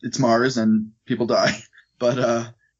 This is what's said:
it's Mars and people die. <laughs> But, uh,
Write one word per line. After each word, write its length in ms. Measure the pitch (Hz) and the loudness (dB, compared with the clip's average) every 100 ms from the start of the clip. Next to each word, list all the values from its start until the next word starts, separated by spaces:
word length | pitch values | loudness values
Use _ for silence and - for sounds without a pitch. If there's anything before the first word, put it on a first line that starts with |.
it's 160 | 117 - | -10 -2
Mars 380 | 123 117 131 123 | 2 2 2 0
and 360 | 110 110 107 - - | 2 2 -2 -12 -6
people 200 | 139 117 | -4 0
die. 320 | 104 98 - | 2 0 -2
<laughs> 40 | - - _ - | -12 -20 _ -4
But, 160 | 123 127 | -2 0
uh, 280 | 120 117 117 - _ _ | 0 -2 -4 -16 _ _